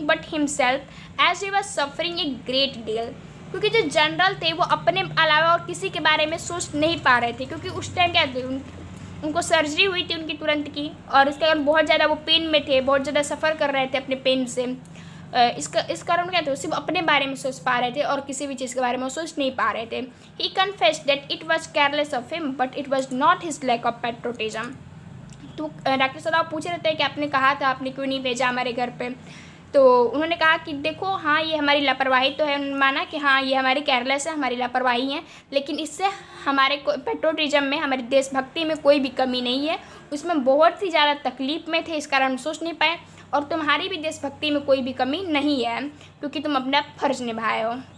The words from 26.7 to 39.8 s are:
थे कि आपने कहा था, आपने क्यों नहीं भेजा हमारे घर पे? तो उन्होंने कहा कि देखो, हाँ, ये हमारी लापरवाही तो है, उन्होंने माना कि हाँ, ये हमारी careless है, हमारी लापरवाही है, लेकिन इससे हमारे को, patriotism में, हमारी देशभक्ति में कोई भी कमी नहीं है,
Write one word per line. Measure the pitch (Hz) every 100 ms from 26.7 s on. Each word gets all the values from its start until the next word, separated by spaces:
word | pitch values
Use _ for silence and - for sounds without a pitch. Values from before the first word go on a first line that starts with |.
| 339
थे | 330 311
कि |
आपने | 285 294 294
कहा | 277 269 285
था, | 277
आपने | 254 262
क्यों | 262 269
नहीं | 269
भेजा | 254 247 254
हमारे | 247 254
घर | 240 247
पे? | 247 - - - - - - -
तो | 285 262 247
उन्होंने | 240 262 320 330
कहा | 320 330
कि | 330
देखो, | 285 302 311 381
हाँ, | 381 320 302
ये | 320 311
हमारी | 294 294
लापरवाही | 285 262 262 254 262
तो | 277 302
है, | 285
उन्होंने | 277 277
माना | 277 285
कि | 359 311
हाँ, | 285 269
ये | 269 262
हमारी | 262 262
careless | 294 254 247 277 320
है, |
हमारी | 311 262 240
लापरवाही | 247 254 254 240 269
है, | 285 330 - -
लेकिन | 277 277 294
इससे | 302 - 381 381 - - -
हमारे | 277 269 285
को, | 285
patriotism | 277 - 302 311 311 302 285
में, | 277 285
हमारी | 294 262
देशभक्ति | 233 269 262 269 262 -
में | 320 311
कोई | 285 294
भी | 262
कमी | 247 262 254
नहीं | 247 262 294
है, | 370